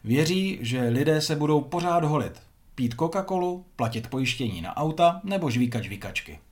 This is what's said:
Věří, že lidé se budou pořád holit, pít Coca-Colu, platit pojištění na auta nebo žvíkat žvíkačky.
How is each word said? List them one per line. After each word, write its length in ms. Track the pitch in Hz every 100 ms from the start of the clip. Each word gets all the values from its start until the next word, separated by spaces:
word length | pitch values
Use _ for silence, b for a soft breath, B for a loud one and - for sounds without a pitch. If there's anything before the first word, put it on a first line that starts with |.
Věří, 540 | 107 131 160 185 190 -
že 200 | 120 127
lidé 400 | 120 120 151 156
se 160 | 151 147
budou 240 | 147 151
pořád 440 | 139 175 175 170
holit, 380 | 151 151 117 - - _ -
pít 200 | - 120
Coca-Colu, 680 | 120 165 190 190 190 180 180 - -
platit 300 | 117 113 113
pojištění 540 | 131 131 - 120 87
na 160 | 82 -
auta 440 | 156 160 170 185
nebo 260 | 190 196 156
žvíkat 340 | 120 120 117
žvíkačky. 540 | 95 98 95 - - 76 -